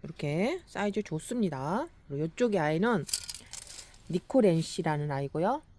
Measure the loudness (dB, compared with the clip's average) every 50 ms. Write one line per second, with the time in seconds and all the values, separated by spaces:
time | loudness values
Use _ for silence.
0 | -12 -12 -8 -4 -4 -2 0 0 0 0 0 -4 -6 -10 -6 -2 -2 0 -2 -2
1 | -4 -2 -6 -6 -4 -4 0 0 0 0 0 -2 -2 -2 -2 -2 -2 -4 -10 -20
2 | -12 -8 -4 -4 -4 -4 0 0 2 2 4 2 2 2 2 2 4 4 2 2
3 | 2 0 -2 -2 -2 -8 -12 -14 -14 -14 -16 -14 -14 -14 -16 -16 -16 -18 -20 -20
4 | -8 -4 -4 -4 -4 2 4 6 6 6 6 4 2 -2 -6 -4 -2 -2 -2 0
5 | -2 -2 -2 -4 -4 -4 -2 0 0 0 0 -2 -6 -14 -20